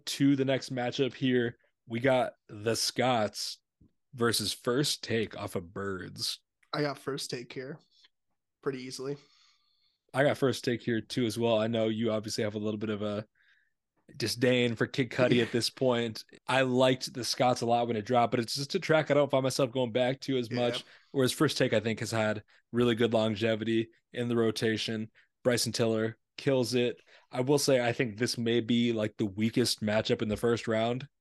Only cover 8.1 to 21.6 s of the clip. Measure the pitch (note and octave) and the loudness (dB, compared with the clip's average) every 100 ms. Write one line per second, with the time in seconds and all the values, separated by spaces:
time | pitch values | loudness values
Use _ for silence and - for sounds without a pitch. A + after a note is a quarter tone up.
8.1 | _ _ _ _ _ C#3+ B2+ B2+ B2+ C3 | _ _ _ _ _ -8 -8 -10 -10 -8
9.1 | C#3+ _ _ _ _ _ _ _ _ _ | -10 _ _ _ _ _ _ _ _ _
10.1 | C3 C#3+ A2 C3+ A2+ - A#2 - A2+ G#2+ | 2 2 4 2 2 -2 -2 0 -2 -2
11.1 | - A#2 A#2 A#2 A2 A2+ A#2 A2 A2 A2+ | -2 0 0 2 2 2 0 0 0 0
12.1 | G#2+ G#2 - G#2+ G#2+ G#2+ G#2+ G#2+ G#2 G#2 | -2 -4 -4 -2 -2 -4 -4 -4 -4 -4
13.1 | G#2 - _ _ _ _ _ _ _ _ | -4 -8 _ _ _ _ _ _ _ _
14.1 | - A2 A2+ B2 B2 B2 A2+ A#2+ - A#2+ | -6 -4 2 2 4 2 0 -4 -2 -4
15.1 | - B2 A#2+ A2+ A#2+ - - C3 A#2+ A#2 | 2 4 4 2 0 -2 0 0 2 -2
16.1 | A2 - - - C3 C3 B2 C3 C3 - | -6 -16 -16 -2 2 2 4 4 2 -4
17.1 | C3 A2+ - B2+ B2 A#2 A#2 A#2+ A2+ G#2+ | -8 -6 0 2 2 2 0 0 -2 2
18.1 | B2 A#2 B2 A2+ C#3 C#3 F#3+ D#3+ D#3 D3 | 2 4 0 -2 -6 -4 -4 2 2 4
19.1 | C#3+ C#3+ C3+ C3 - C3 C3 B2 A2+ B2+ | 2 4 2 0 0 0 0 -2 0 0
20.1 | C3+ - C3 A2+ B2 A#2+ B2 - - _ | -2 -2 -2 -2 -2 -2 -2 -10 -20 _
21.1 | C#3+ B2 - D3 - | 0 0 2 0 2